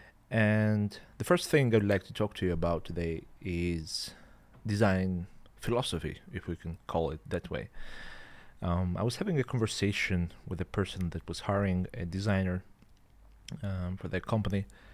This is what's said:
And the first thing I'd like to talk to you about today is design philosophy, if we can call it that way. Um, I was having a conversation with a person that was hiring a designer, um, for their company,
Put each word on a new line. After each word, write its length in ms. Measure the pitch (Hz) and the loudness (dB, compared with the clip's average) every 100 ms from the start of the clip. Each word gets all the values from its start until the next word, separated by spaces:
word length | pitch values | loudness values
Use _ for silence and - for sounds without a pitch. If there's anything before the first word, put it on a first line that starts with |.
| - - - | -20 -20 -2
And 680 | 113 107 107 107 107 104 - - - | 4 6 6 4 4 2 -2 -16 -6
the 60 | |
first 240 | - 175 - | 2 2 6
thing 240 | 156 127 | 4 6
I'd 80 | 110 | 6
like 220 | 101 98 | 6 2
to 80 | - | 0
talk 220 | - 104 | -2 -2
to 120 | - 92 | 0 0
you 60 | |
about 320 | 82 85 85 | 2 2 0
today 400 | - 85 85 82 - - | -2 -4 -2 -4 -8 -10
is 680 | - 85 87 85 78 - - - - - - - | -4 -2 0 -2 -4 -6 -8 -12 -20 -20 -20 -12
design 600 | 113 101 107 92 92 90 85 - - - | -2 2 4 4 2 -2 -4 -12 -20 -8
philosophy, 640 | - 120 131 82 78 80 - | 0 0 0 -4 -4 -8 -10
if 140 | 90 - | -10 -6
we 80 | |
can 240 | 82 82 82 - | -8 -8 -10 -4
call 240 | 85 80 | 0 0
it 80 | 78 - | -4 -6
that 220 | 87 - | -6 -4
way. 180 | - - - - - - - - - - - | -8 -8 -10 -10 -10 -12 -14 -16 -18 -20 -6
Um, 360 | 90 87 90 87 | -2 0 0 0
I 40 | |
was 140 | 110 - | -2 0
having 220 | 196 156 | 0 0
a 60 | |
conversation 880 | 123 123 110 - 101 101 - 90 85 - - | 0 0 0 2 0 2 0 2 0 -4 -8
with 140 | 87 | -6
a 40 | |
person 460 | 92 - 95 - 87 | -4 -2 -2 -2 -4
that 160 | 82 - | -4 -8
was 120 | 85 | -8
hiring 460 | - 98 101 92 90 | 0 2 4 2 0
a 100 | - | -4
designer, 600 | 85 95 104 98 95 90 - - - - - - - - - - | -4 -2 2 2 2 -2 -6 -20 -20 -20 -20 -20 -20 -20 -12 -8
um, 340 | 101 95 90 92 | -4 -4 -4 -4
for 120 | 85 | -4
their 120 | 90 | -4
company, 460 | - 113 101 98 95 - - | 0 0 2 0 -2 -10 -20